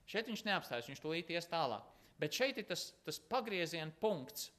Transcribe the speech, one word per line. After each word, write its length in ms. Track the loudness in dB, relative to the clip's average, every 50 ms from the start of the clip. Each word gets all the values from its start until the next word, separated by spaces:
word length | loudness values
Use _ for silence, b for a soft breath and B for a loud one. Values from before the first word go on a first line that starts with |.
Šeit 280 | -16 -2 -2 -2 0 0
viņš 140 | -4 -4 0
neapstājas, 440 | 2 2 2 2 0 -2 -2 -2 -4
viņš 120 | -10 -6
tūlīt 280 | -2 -2 0 0 -2 0
ies 140 | -2 -2 -2 0
tālāk. 360 | 2 2 4 4 2 0 -4 B B B B B B
Bet 180 | -2 -2 0 2
šeit 240 | 4 2 2 2 0
ir 80 | -2 -2
tas, 200 | -2 -2 -2 -6 -8 -10
tas 200 | _ -6 -6 -6
pagrieziena 720 | -4 0 0 0 2 2 0 2 0 0 0 -2 -4 -4 -4
punkts. 560 | 2 2 2 2 2 -2 -6 -6 -8 -8 -8 -10